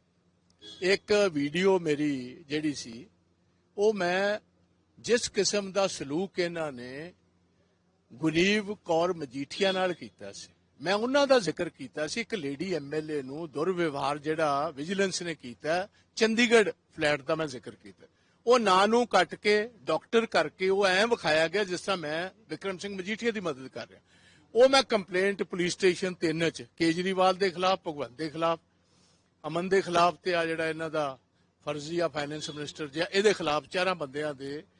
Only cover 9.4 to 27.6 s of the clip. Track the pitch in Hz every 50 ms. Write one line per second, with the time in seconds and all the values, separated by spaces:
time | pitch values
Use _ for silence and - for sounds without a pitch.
9.4 | 143 - - - 196 190 190 185 185 185 170 - 135 104 - _ 104 98 101 -
10.4 | - - _ _ _ _ _ _ 143 170 196 208 226 247 269 285 285 269 269 247
11.4 | 185 160 147 - 175 160 - - 139 123 - 151 151 151 - 240 220 - 226 196
12.4 | 139 139 139 135 175 196 180 151 143 139 147 156 156 156 151 147 131 127 139 156
13.4 | 175 156 120 139 160 185 190 175 170 156 139 143 139 135 147 151 139 151 160 160
14.4 | 160 147 143 139 147 170 143 131 147 170 202 190 196 190 - - 180 170 160 -
15.4 | - 123 117 - - 151 165 180 196 - _ _ _ _ _ - 220 220 226 226
16.4 | 247 220 233 226 208 170 - - _ _ _ - 156 147 147 139 131 160 160 156
17.4 | 160 147 127 117 - 123 107 _ _ 101 - _ - _ _ _ _ _ _ _
18.4 | _ 233 247 254 220 196 185 185 202 214 226 240 247 - - 190 175 - 190 -
19.4 | - 214 208 208 208 247 233 - 139 - 160 156 - _ - 226 226 - - 180
20.4 | 156 151 - - 190 190 190 196 208 185 180 190 214 240 233 - - 165 151 156
21.4 | 160 165 165 208 214 180 180 160 - 202 196 180 156 147 151 165 180 185 185 208
22.4 | 226 _ 156 147 - 196 190 170 - 202 196 190 180 196 220 190 226 240 202 214
23.4 | 180 165 139 127 131 123 - 117 110 - 95 - _ _ _ _ _ _ - _
24.4 | _ _ - 220 254 269 269 269 254 - 240 208 175 - 175 180 190 202 202 -
25.4 | 202 - - 180 175 175 - - 196 185 170 - 196 185 180 - - 160 156 165
26.4 | 165 160 - - 120 - _ - 165 165 160 175 180 190 190 185 185 185 190 175
27.4 | 202 190 151 175